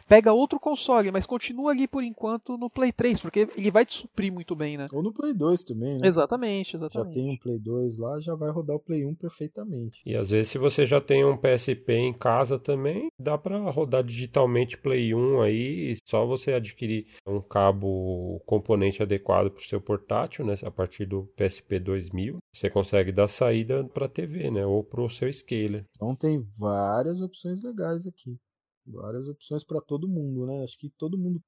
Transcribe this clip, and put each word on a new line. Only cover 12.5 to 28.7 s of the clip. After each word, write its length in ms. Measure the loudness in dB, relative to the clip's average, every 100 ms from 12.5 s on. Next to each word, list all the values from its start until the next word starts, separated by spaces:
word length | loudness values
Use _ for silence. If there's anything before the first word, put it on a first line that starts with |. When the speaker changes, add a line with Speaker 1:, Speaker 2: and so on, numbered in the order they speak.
| -2
Speaker 3:
também, 480 | -2 -2 -2 -4 -6 -6
dá 160 | -4 -4
pra 220 | -4 -4 -4
rodar 320 | -2 0 0
digitalmente 760 | 0 -4 -2 2 4 4 0 -2
Play 380 | -2 0 2 2
um 260 | 2 4
aí, 520 | 4 2 -2 -4 -4
e 20 | -6 -2
só 180 | 0
você 300 | 2 0 0
adquirir 540 | -2 -2 -6 -4 -4 -6 -14 -6
um 160 | -6
cabo, 1000 | -2 4 4 4 0 -2 -2 -4 -6 -8 0
componente 560 | 0 4 2 2 2
adequado 480 | 0 0 2 4 2
pro 140 | -2
seu 180 | -6 -6
portátil, 640 | -2 -4 -2 -2 -2 -4 -4
né, 80 | -4
a 60 | -6
partir 380 | -4 -4 -4 -6
do 160 | -6 -6 -2
P 100 | -2
S 180 | -2
P 160 | -6 -4
dois 320 | -2 -4 -4
mil, 260 | -4 -4 -6 -16
você 180 | -6 -2
consegue 440 | 0 2 2 2
dar 160 | 4 2
saída 560 | 2 2 2 0 -2 -2
pra 160 | -4 -6
T 160 | -6 -8
V, 260 | -6 -4
né, 140 | -2 0
ou 180 | 0
pro 260 | -2 -4 -4
seu 220 | -2 -4
scaler. 540 | -4 -6 -2 -2 -4 -10 -8
Speaker 2:
Então 180 | -6
tem 320 | -2 0 -2 -4 -4
várias 640 | -2 0 2 0 0 -4
opções 420 | -6 -8 -10 -8
legais 420 | -8 -6 -4 -4 -8
aqui. 300 | -14 -14 -14 _ _ _